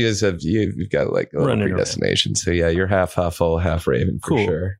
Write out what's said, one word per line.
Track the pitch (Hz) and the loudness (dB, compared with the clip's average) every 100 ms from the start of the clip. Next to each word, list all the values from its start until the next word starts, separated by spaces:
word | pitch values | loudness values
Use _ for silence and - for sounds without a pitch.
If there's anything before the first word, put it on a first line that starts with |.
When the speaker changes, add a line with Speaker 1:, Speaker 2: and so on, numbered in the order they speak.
Speaker 1:
you | 117 | 2
as | 104 | 2
a, | 104 85 | 0 0
you, | 80 107 104 - | 0 0 0 -2
you've | 95 | -2
got, | 71 69 | 0 0
like, | - - | 0 -2
a | - | 0
little | 135 | 0
Speaker 2:
Running | 110 | 2
around. | 101 | 0
Speaker 1:
predestination. | 92 - - - - - - | 0 -2 0 0 0 0 -2
So | - | -2
yeah, | 87 82 | 0 2
you're | 85 95 | 2 2
half | 101 90 - | 2 0 0
Huffle, | 87 - 85 82 | -2 0 0 2
half | 87 80 - | 0 0 0
Raven | 62 92 - | 0 0 -2
for | - | -2
Speaker 2:
Cool. | 143 101 | 0 0
Speaker 1:
sure. | 78 92 101 | 0 -4 -6